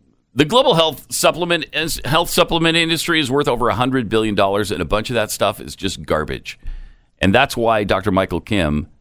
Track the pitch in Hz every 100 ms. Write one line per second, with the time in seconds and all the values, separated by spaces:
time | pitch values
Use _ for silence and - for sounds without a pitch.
0 | _ _ _ 117 151 240 269 165 160 131
1 | - - 175 147 175 170 - 147 156 -
2 | 123 165 175 - 170 165 165 165 165 165
3 | - 160 131 139 147 120 117 101 127 131
4 | 104 110 110 101 98 101 101 87 82 104
5 | 107 117 107 - 101 - - - 95 -
6 | 76 78 71 62 - - - - - -
7 | _ - 95 113 139 - 113 110 98 98
8 | 101 92 95 85 - 104 78 76 - _